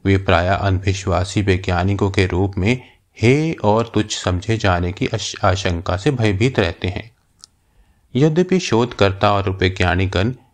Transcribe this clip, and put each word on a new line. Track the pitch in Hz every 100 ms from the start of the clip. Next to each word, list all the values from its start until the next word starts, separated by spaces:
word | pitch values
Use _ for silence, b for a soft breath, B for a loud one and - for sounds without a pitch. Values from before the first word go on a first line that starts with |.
| 98
वे | 98
प्रायः | - 87 90 98
अंधविश्वासी | 98 95 101 95 - 87 90 -
वैज्ञानिकों | 98 90 95 87 92 101 101
के | 101 92
रूप | 90 98 98
में | 95 127 B B _ -
हे | 113 139 160
और | 160 107 107 113
तुच्छ | - 104 -
समझे | - 90 - 113
जाने | 107 87 87
की | 87 135
आश-, | 110 - - 101
आशंका | 92 95 85 87 90
से | 151
भयभीत | 131 110 98 123 131
रहते | 92 82 95
हैं। | 92 - _ _ _ - _ _ _ _ _ _ 120
यद्यपि | 156 156 180 190
शोधकर्ता | - 113 120 - 98 95 104
और | 101 95
वैज्ञानिकगण | 95 95 95 90 90 95 92 104 127 _